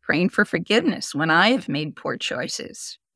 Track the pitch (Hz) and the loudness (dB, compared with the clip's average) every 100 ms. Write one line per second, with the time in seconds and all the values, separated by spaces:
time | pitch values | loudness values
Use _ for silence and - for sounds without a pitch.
0 | - 151 185 - 202 170 - 214 339 - | -2 2 2 2 2 0 2 2 2 0
1 | - 143 160 165 202 262 - 147 156 - | -4 -2 2 4 4 2 0 -4 -4 -8
2 | 147 123 - - 151 - - - - - | -8 -6 -4 -4 -6 -8 -10 -12 -14 -14
3 | _ | _